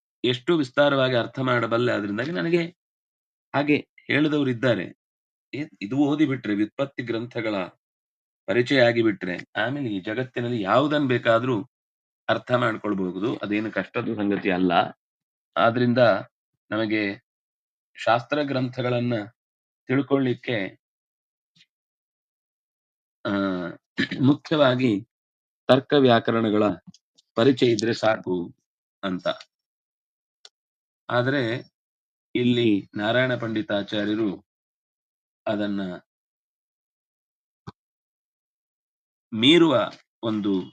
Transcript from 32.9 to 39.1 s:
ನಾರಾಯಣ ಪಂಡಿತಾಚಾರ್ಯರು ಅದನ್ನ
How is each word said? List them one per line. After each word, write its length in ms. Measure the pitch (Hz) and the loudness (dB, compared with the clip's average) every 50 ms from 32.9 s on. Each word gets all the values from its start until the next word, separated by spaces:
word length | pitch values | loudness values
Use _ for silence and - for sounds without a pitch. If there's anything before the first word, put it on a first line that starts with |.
| - | -8
ನಾರಾಯಣ 400 | 107 104 107 117 123 127 127 123 | -4 -2 0 0 2 0 0 -2
ಪಂಡಿತಾಚಾರ್ಯರು 920 | 107 117 113 110 107 104 - 104 101 101 - 110 107 104 104 107 107 113 101 87 - - _ _ _ _ _ _ _ _ _ _ _ _ _ _ _ _ _ _ _ _ | -4 -4 -4 -4 -4 -4 -4 -4 -4 -4 -4 -4 -4 -2 -2 -2 -2 -2 -2 -4 -6 -12 _ _ _ _ _ _ _ _ _ _ _ _ _ _ _ _ _ _ _ _
ಅದನ್ನ 360 | - 107 104 104 101 101 101 98 92 90 82 - _ _ _ _ _ _ _ _ _ _ _ _ _ _ _ _ _ _ _ _ _ _ _ _ _ _ _ _ _ _ _ _ - - _ _ _ _ _ _ _ _ _ _ _ _ _ _ _ _ _ _ _ _ _ _ _ _ _ _ _ | -6 -4 -2 -4 -4 -4 -4 -6 -6 -8 -12 -16 _ _ _ _ _ _ _ _ _ _ _ _ _ _ _ _ _ _ _ _ _ _ _ _ _ _ _ _ _ _ _ _ -20 -20 _ _ _ _ _ _ _ _ _ _ _ _ _ _ _ _ _ _ _ _ _ _ _ _ _ _ _